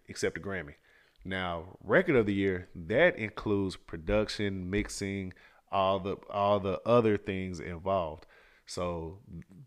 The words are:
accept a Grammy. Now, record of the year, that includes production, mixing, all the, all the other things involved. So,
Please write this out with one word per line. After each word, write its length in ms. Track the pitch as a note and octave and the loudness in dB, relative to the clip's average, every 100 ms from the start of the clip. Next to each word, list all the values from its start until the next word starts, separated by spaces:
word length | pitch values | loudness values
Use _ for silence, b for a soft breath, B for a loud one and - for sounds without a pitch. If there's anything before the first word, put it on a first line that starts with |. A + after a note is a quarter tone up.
| - | -14
accept 280 | - G2 F2+ | -4 -4 -4
a 20 | |
Grammy. 340 | G2 F#2+ E2 - b b b b - | -6 -6 -8 -14 b b b b -8
Now, 500 | F#2+ F2+ E2+ E2 - | -4 -2 -4 -8 -10
record 340 | - C3+ F#3+ C3 | 2 4 6 4
of 80 | G#2 | 4
the 80 | |
year, 340 | G2 G2 F#2 F2+ | 4 2 0 -6
that 420 | - E2 A2+ F3 - | -12 -2 4 4 2
includes 600 | A2 - G#2+ G2+ F#2+ - | -6 -6 -2 0 0 -6
production, 920 | - E2 D#2+ G#2 G#2+ - G#2 F#2+ F2+ | -12 -10 0 2 2 -2 -2 -2 -4
mixing, 600 | G2+ G#2 - G2 G2 F#2 - b b - | -2 -4 -6 -6 -4 -8 -12 b b -4
all 280 | G2 F#2+ G2 | 0 2 2
the, 160 | F#2+ F2 - | -2 -6 -6
all 280 | G2+ G2+ G#2 | 0 2 4
the 200 | F#2+ F2+ A2+ | 2 -2 4
other 300 | A#2+ A2 G2+ | 6 6 2
things 420 | - F#2+ F#2 F2 | 0 -4 -4 -6
involved. 680 | B1+ E2+ F#2 F#2+ D#2+ D2+ - b b b - | -8 -6 0 0 0 -6 -16 b b b -12
So, 540 | - F2 E2+ D#2+ G2 - E2+ - F2+ | -4 -2 -2 -6 -10 -14 -16 -16 -14